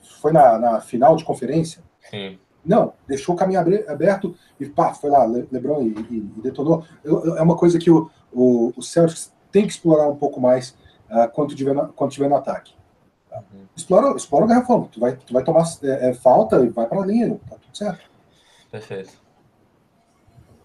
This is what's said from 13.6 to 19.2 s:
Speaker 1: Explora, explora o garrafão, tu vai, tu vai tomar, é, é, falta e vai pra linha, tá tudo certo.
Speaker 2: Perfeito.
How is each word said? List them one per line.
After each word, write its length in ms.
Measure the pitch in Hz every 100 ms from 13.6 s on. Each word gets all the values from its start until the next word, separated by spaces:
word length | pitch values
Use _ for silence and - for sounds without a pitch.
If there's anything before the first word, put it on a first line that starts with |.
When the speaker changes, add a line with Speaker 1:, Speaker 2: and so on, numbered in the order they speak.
| - -
Speaker 1:
Explora, 400 | - 185 277 196
explora 300 | - 143 220
o 20 |
garrafão, 360 | 240 247 220
tu 160 | - -
vai, 160 | 120 127
tu 180 | -
vai 100 | 123
tomar, 220 | 131 160 170 -
é, 280 | 139 135 127
é, 40 |
falta 500 | 123 127 - - 165
e 60 | 120
vai 160 | - 113
pra 180 | 196
linha, 360 | 190 233 196 - -
tá 60 | -
tudo 200 | _ -
certo. 280 | 208 170 _ _ _ _ _ _ _
Speaker 2:
Perfeito. 560 | 110 107 98 95 _